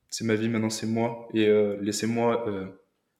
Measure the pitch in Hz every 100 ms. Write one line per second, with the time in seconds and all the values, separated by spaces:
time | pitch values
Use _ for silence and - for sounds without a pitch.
0 | _ - 113 107 113 113 110 110 110 113
1 | 117 117 - 110 107 104 104 101 101 104
2 | 110 117 117 117 107 98 95 - _ _
3 | _